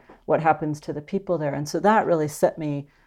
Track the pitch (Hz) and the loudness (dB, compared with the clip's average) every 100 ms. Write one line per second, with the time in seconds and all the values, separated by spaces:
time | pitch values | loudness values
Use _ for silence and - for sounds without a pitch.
0 | - - - 151 160 156 156 151 - 147 | -20 -12 0 2 4 2 0 -6 -6 -10
1 | 151 196 196 170 151 143 147 170 185 214 | -6 -6 -2 -2 -2 -4 -4 0 2 4
2 | - 170 151 - 175 - 156 143 139 _ | 4 2 0 0 0 0 -4 -4 -8 _